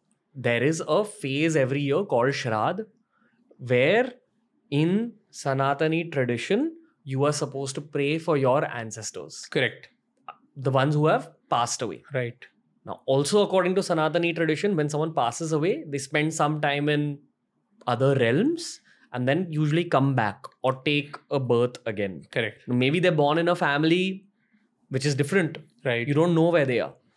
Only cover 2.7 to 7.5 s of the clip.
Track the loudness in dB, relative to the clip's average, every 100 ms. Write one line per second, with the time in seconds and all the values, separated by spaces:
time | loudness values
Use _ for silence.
2.7 | -4 -10 _ _ _ _ _ _ -12 0
3.7 | 2 4 4 0 -4 _ _ _ _ -4
4.7 | 0 2 0 -2 -8 _ -8 -2 0 0
5.7 | 2 0 0 -2 -2 0 -2 0 0 0
6.7 | -6 _ _ -6 0 0 0 -4